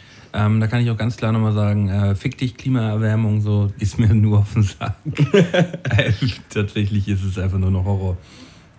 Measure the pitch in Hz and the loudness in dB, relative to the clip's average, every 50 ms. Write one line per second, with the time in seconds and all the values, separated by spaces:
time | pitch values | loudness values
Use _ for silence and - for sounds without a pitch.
0 | - - - - - - - - 107 107 110 110 110 107 113 120 120 120 113 104 | -20 -20 -20 -20 -18 -10 -4 -2 0 2 2 2 0 0 0 0 0 0 0 -2
1 | 107 117 120 - - 110 110 113 110 107 107 107 104 101 104 104 104 98 95 101 | -2 -4 -4 -2 -2 0 0 2 0 0 2 2 2 2 2 2 0 0 0 0
2 | 101 101 98 98 - - 127 - - 127 - - - 135 131 123 110 110 107 107 | 0 0 0 -2 -4 -6 -6 -4 -6 -6 -6 -6 -4 -2 0 0 0 -2 -2 0
3 | 110 110 107 110 113 107 104 107 104 104 104 104 104 101 101 - - 101 - - | 0 0 0 2 2 0 0 0 0 0 0 2 0 0 -2 -2 -4 -2 0 2
4 | 117 107 104 110 107 107 104 104 101 - - 117 107 98 - - - - - - | 2 4 4 4 4 4 4 4 2 2 2 2 0 0 0 -4 -6 -8 -8 -8
5 | - 151 127 - 147 - - 202 175 - - 180 170 175 - - - - 139 - | -8 -6 -2 0 0 4 4 4 4 4 2 0 0 0 -2 -8 -6 -2 0 0
6 | 143 - 110 - - 123 - - - - - 107 104 101 - 107 104 101 104 104 | 2 2 0 0 0 -2 -4 -4 -10 -8 -4 -4 -4 -2 -2 -2 -2 0 0 -2
7 | 95 104 104 95 95 98 90 92 92 95 92 95 92 92 95 92 92 98 101 95 | -2 -2 -2 -2 -2 -4 -4 -4 -2 -2 -2 0 0 0 0 0 0 0 -2 -2
8 | 95 95 90 90 - - - - - - - - - - _ | -2 -4 -6 -6 -8 -14 -20 -20 -20 -20 -20 -20 -20 -20 _